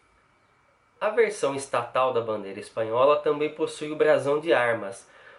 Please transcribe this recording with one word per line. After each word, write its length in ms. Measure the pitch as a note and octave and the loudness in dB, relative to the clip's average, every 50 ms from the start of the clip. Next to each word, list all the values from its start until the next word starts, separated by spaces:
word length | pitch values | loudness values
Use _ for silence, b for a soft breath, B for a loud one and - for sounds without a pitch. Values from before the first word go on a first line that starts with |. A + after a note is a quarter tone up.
| _ _ _ _ _ _ _ _ _ _ _ _ _ _ _ _ _ _ _ - | _ _ _ _ _ _ _ _ _ _ _ _ _ _ _ _ _ _ _ -6
A 120 | F#3 G#3+ | -4 -2
versão 440 | G#3+ A#3+ A3 G#3 - - D3 C#3 C#3 | 2 2 2 2 2 -2 -2 -2 -2
estatal 600 | C3 - - - B2 A#2 - - B2+ B2+ B2+ B2 | -4 -6 -2 -4 -4 -2 0 0 0 2 2 0
da 80 | A#2 | 0
bandeira 380 | G#2+ A2 G#2+ G#2 G2 G2 G2 G2+ | -2 -2 -4 -6 -6 -10 -12 -12
espanhola 560 | - - - A#2 A2+ A2 A2+ B2 C3 D3 D3 | -14 -10 -6 -4 -4 -2 2 4 4 4 4
também 340 | D3 - D#3 D3+ D3 D3+ D3+ | 4 2 0 0 0 -2 -4
possui 420 | D3+ - D#3+ D3+ - - D#3 D3+ | -2 -4 -6 -6 -6 -8 -8 -6
o 40 | D3+ | -2
brasão 440 | D3 D3+ D3+ D3 C3 B2 C#3 C#3+ D3+ | 0 4 4 4 4 4 2 0 0
de 140 | D#3 E3+ D3 | 2 2 2
armas, 520 | B2 A#2+ A#2 A2+ A2 G#2 G2 G2 - - B B B B B B | 2 4 2 0 -2 -4 -8 -10 -12 -18 B B B B B B